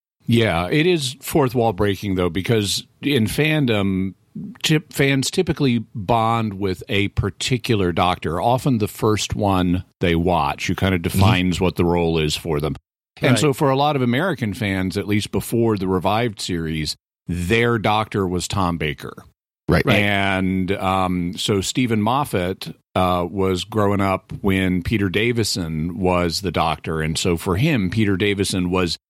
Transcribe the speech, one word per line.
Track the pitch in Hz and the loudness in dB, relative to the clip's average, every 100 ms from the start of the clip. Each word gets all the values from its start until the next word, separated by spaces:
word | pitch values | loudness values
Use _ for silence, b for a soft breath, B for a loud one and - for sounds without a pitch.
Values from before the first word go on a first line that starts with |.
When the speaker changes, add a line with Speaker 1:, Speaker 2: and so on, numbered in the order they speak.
| _ _ - | _ _ 0
Speaker 1:
Yeah, | 117 110 85 92 | 2 4 2 0
it | 151 175 | 2 2
is | 170 127 - | 0 -2 -8
fourth | - 160 131 | -4 0 2
wall | 123 113 | 2 0
breaking, | 95 104 95 104 | 2 0 0 -2
though, | 92 90 | 0 0
because | 90 92 113 101 - - _ | -2 0 0 0 -4 -8 _
in | 139 139 107 | -2 0 0
fandom, | - 151 156 131 107 98 95 95 - _ - - - | 0 0 2 2 2 0 0 -4 -8 _ -14 -12 -8
tip-, | - 156 - | 0 0 0
fans | - 139 135 127 | -2 0 0 0
typically | - 175 143 139 117 110 | -2 -2 0 0 0 -2
bond | 120 90 117 113 117 110 | -6 0 2 2 2 -2
with | 95 98 90 - | -2 -4 -4 -2
a | 101 101 | -2 0
particular | - 101 - - 127 - 110 90 | -2 -4 -4 -4 -2 0 0 2
Doctor, | 85 90 90 82 85 | 2 2 0 -2 -2
often | 113 123 151 117 | 0 0 2 0
the | 104 | 0
first | - 113 104 - | 0 0 0 -2
one | - 101 95 90 87 - _ | -2 0 2 2 0 -4 _
they | 90 | 0
watch, | 82 85 85 71 71 - | 2 2 2 0 -2 -4
who | |
kinda | 87 95 92 | 0 0 0
Speaker 2:
Mm-hmm. | |
Speaker 1:
defines | 87 95 98 90 90 82 | 0 2 4 4 2 2
what | 90 - | 0 2
the | |
role | 87 87 82 82 | 2 2 2 0
is | 76 - | 0 -2
for | 85 73 | -4 -2
them. | 76 69 - _ _ - | -2 -6 -12 _ _ -4
And | 139 | 2
Speaker 3:
Right. | 117 | 4
Speaker 1:
so | 151 | 2
for | 131 143 | 2 2
a | 135 | 2
lot | 147 143 | 0 0
of | |
American | 120 123 190 143 107 | 0 0 0 -2 -4
fans, | 92 104 95 92 101 | -2 -2 0 -2 -2
at | 92 | 0
least | 104 - | -2 0
before | 98 - 117 117 104 | -4 -2 0 2 0
the | 95 | 0
revived | 92 92 107 120 104 | 0 0 0 -2 -4
series, | - 87 80 78 78 - _ _ - | -6 -4 -4 -4 -4 -8 _ _ -8
their | 85 87 113 120 117 | -6 0 2 2 2
Doctor | 107 107 107 107 95 | 0 0 0 -2 -2
was | 90 - | -2 -2
Tom | 101 87 82 | 0 0 0
Baker. | 78 69 - - - _ _ _ - | -4 -6 -10 -16 -20 _ _ _ 0
Speaker 2:
Right. | 80 143 | 2 4
Speaker 3:
Right. | 104 | 2
Speaker 1:
And, | 104 98 98 95 95 95 92 | 2 2 0 0 0 0 0
um, | 98 95 95 92 90 87 - | -2 0 0 0 0 -2 -4
so | - 101 | 0 0
Stephen | 90 - 123 110 | 0 -2 0 0
Moffat, | 104 135 143 104 87 95 - - _ | 2 0 0 -2 -2 -4 -10 -16 _
uh, | 95 92 90 87 | 0 2 2 -2
was | 101 95 90 | 0 0 0
growing | 98 110 101 101 | -2 0 2 2
up | 98 92 - - | 0 0 -4 -4
when | 101 95 92 90 | 0 2 2 0
Peter | - 113 98 | 0 0 0
Davison | 98 117 117 107 - 82 78 85 95 | 0 0 0 -2 -4 -4 -4 -4 -2
was | 92 90 87 78 | 0 2 0 -2
the | 98 | -4
Doctor. | 85 80 78 - 80 | -2 -2 -2 -6 -4
And | 78 80 | -4 -2
so | 95 82 | -2 -2
for | 98 90 | 0 0
him, | 156 131 92 | 2 0 0
Peter | 107 101 92 | 0 0 2
Davison | 104 98 95 95 90 | 0 0 0 0 0
was | 92 90 - _ | 0 0 -4 _